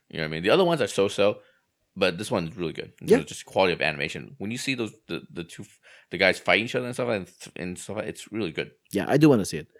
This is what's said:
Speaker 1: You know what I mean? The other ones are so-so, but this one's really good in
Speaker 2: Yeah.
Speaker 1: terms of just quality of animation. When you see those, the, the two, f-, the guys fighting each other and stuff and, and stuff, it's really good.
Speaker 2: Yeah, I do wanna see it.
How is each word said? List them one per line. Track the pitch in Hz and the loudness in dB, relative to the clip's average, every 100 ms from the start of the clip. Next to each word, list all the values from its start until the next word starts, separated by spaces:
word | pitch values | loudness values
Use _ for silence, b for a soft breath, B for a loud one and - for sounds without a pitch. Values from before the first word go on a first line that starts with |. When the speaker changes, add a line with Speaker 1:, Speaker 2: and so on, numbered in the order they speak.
| _ | _
Speaker 1:
You | - | -8
know | |
what | 78 | -6
I | |
mean? | 80 | -2
The | 95 | 2
other | 160 180 | 4 4
ones | 160 | 2
are | 104 | 0
so-so, | - 98 - 104 104 b b b _ _ 92 | 0 0 2 2 0 b b b _ _ -2
but | 95 85 | -2 -2
this | 104 | -4
one's | 110 80 90 | -4 -4 -6
really | 82 | -8
good | - - - | -8 -12 -4
in | - | 2
Speaker 2:
Yeah. | 233 | 2
Speaker 1:
terms | |
of | - | 2
just | - - | -12 -4
quality | 104 95 | 2 2
of | 80 | 2
animation. | 71 71 78 - - - | 0 -2 -6 -6 -12 -10
When | 98 | -8
you | 123 | -6
see | - 127 | -6 -4
those, | 107 - - | -6 -8 -10
the, | 78 - | -10 -10
the | - 82 | -12 -12
two, | - | -14
f-, | 101 _ b b b | -18 _ b b b
the | 90 | 2
guys | 95 90 | 4 4
fighting | - 95 120 | 4 4 2
each | 127 | -4
other | 123 | -4
and | 120 | -4
stuff | 120 | -2
and, | 104 87 - - - | -2 -4 -16 -16 -10
and | 90 90 | -10 -10
stuff, | - 104 | -10 -8
it's | - - - | -8 -10 -8
really | 110 90 | -6 -4
good. | 76 73 _ - | -4 -8 _ -6
Speaker 2:
Yeah, | 98 - | -4 2
I | 143 | 6
do | 156 | 8
wanna | 117 90 | 6 2
see | 78 | -6
it. | - | -10